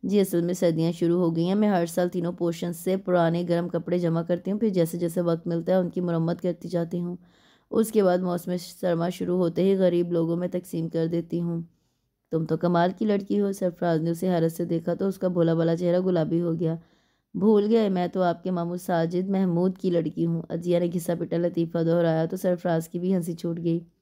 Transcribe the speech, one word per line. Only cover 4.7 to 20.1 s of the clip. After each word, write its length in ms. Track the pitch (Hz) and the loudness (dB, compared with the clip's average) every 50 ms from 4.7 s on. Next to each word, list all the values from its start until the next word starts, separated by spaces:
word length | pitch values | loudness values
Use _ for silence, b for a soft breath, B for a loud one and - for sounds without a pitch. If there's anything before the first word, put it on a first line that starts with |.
| 185 180 165 165 - | 2 2 0 0 0
जैसे 240 | 175 175 170 165 180 | -4 -4 -2 -2 0
वक्त 260 | 175 170 165 165 165 | 0 0 0 -2 -2
मिलता 260 | 175 170 170 165 180 185 | -4 -4 -2 0 2 2
है 60 | 190 | 2
उनकी 220 | 180 175 - 190 | 2 0 -2 -4
मरम्मत 400 | 180 175 170 165 165 165 175 175 | -2 0 0 0 0 0 -2 -2
करती 260 | - 180 170 - - | -2 -4 -4 -4 -8
जाती 320 | 175 180 170 170 165 175 175 | -4 -4 -4 -2 -2 -4 -6
हूँ। 180 | 175 175 175 175 b b b b b b b b b b | -6 -6 -8 -10 b b b b b b b b b b
उसके 320 | - - 226 220 - 214 196 | 0 0 0 2 2 2 4
बाद 180 | 185 180 180 | 4 4 2
मौसम 340 | 185 180 175 175 170 175 180 | 0 -2 -4 -4 -4 -4 -6
सरमा 520 | 180 175 - - - - 180 170 165 165 175 | -6 -6 -10 -12 -6 -2 -2 0 0 -2 -4
शुरू 280 | 180 - 180 175 175 | -4 -4 -4 -2 0
होते 260 | 180 180 170 170 - 180 | 2 0 0 2 2 2
ही 120 | 190 196 | 2 4
गरीब 360 | 190 190 180 175 175 175 175 | 4 4 4 4 2 0 0
लोगों 240 | 175 165 165 165 170 | 0 0 0 0 0
में 120 | 175 175 180 | -2 -2 -4
तकसीम 380 | 185 180 180 - - 170 165 165 | -4 -6 -8 -6 -6 -4 -4 -2
कर 180 | - 165 165 | -2 -2 -2
देती 320 | 165 170 170 170 170 - 175 | 0 0 -2 -4 -2 -4 -4
हूँ।" 240 | 170 170 170 170 165 - _ _ _ _ _ _ _ _ _ _ _ _ | -2 -2 -4 -6 -6 -10 _ _ _ _ _ _ _ _ _ _ _ _
"तुम 140 | - 160 165 | -2 -2 0
तो 120 | 156 160 | 0 -2
कमाल 340 | 160 - 175 175 170 170 180 | 0 0 2 4 4 2 2
की 140 | 185 - 226 | 0 -2 0
लड़की 320 | 214 202 202 196 - 202 | 0 0 0 0 0 0
हो।" 140 | 202 202 196 196 | 0 0 0 0
सरफराज 480 | 196 190 180 175 - 180 175 165 160 | -2 -2 -4 -2 -2 0 0 0 2
ने 100 | 160 165 | 0 -2
उसे 160 | 170 170 - | -2 -2 0
हैरत 240 | 185 180 170 165 165 | 0 2 2 2 0
से 140 | 165 - 180 | 0 -2 -4
देखा 300 | 165 165 165 165 - 175 | -2 -2 -2 -2 -2 -4
तो 120 | - 190 | -2 -2
उसका 220 | 196 185 - 190 185 | -4 -2 -2 -2 -2
भोला 260 | 180 175 170 165 165 | 2 2 2 2 4
भाला 200 | 165 165 165 165 | 2 2 2 0
चेहरा 240 | 170 180 175 170 180 | 2 2 2 2 2
गुलाबी 400 | 185 190 185 170 156 - 160 170 | 2 2 2 0 0 0 0 0
हो 140 | 175 170 165 | 0 0 -2
गया। 260 | 160 170 160 160 165 b b b b b b b b b b _ | -2 -2 -2 -2 -4 b b b b b b b b b b _
"भूल 300 | 180 185 214 220 208 208 | 0 4 4 4 4 4
गए, 240 | 214 226 226 220 202 | 4 2 2 2 2
मैं 200 | 185 180 175 170 | 2 0 0 -2
तो 120 | - 190 | 0 2
आपके 300 | 185 175 170 170 - 185 | 2 2 0 -2 -4 -4
मामू 260 | 185 175 170 170 175 | -4 -2 -2 -4 -6
साजिद 520 | 180 - - 180 165 165 165 175 180 190 196 | -6 -4 -2 0 0 0 0 0 -2 -2 0
महमूद 480 | 196 190 190 185 170 170 180 190 185 | 0 0 2 2 2 2 2 0 0
की 140 | - - 190 | 0 -2 0
लड़की 320 | 175 170 160 156 | 0 0 0 -2